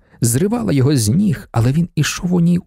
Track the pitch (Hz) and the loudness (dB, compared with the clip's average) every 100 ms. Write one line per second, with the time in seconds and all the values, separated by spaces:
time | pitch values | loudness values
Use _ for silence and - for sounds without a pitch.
0 | _ - 117 123 202 240 208 143 127 147 | _ -4 -2 0 0 -2 -2 0 2 2
1 | 104 151 208 135 - 120 113 147 170 - | 0 0 0 -2 -4 -2 0 0 -2 -2
2 | 143 - 175 180 170 175 | -4 -4 -2 0 2 0